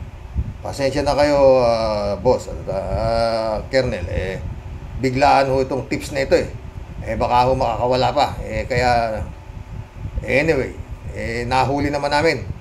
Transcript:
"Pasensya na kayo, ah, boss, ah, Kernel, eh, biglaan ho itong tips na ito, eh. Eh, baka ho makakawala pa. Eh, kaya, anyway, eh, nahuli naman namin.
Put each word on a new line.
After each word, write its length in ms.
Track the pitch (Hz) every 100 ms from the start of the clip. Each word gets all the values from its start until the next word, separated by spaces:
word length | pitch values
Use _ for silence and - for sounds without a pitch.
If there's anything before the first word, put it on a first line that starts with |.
| - - - - - -
"Pasensya 400 | 101 - 135 143
na 80 | 143
kayo, 480 | 139 147 143 135 131
ah, 560 | 120 113 110 104 101 95
boss, 320 | 117 131 - - -
ah, 880 | 95 95 101 113 117 113 113 110 107 101
Kernel, 400 | 135 123 101 87
eh, 320 | 90 92 92 - - - - - -
biglaan 560 | 131 127 143 135 135
ho 80 | 135
itong 240 | 131 127 120
tips 240 | 151 - 139
na 80 |
ito, 160 | 135 165
eh. 80 | 110 - - - - -
Eh, 160 | 113 113
baka 240 | 113 123
ho 80 | 123
makakawala 560 | 131 120 110 123 127 123 143
pa. 100 | 127 -
Eh, 240 | - 110
kaya, 560 | 104 123 123 120 117 107 - - - - - - - - - -
anyway, 480 | 110 131 160 139 104 - - - -
eh, 320 | 104 110 117
nahuli 480 | 120 131 127 143 143
naman 160 | 143 143
namin. 400 | 147 160 131 - -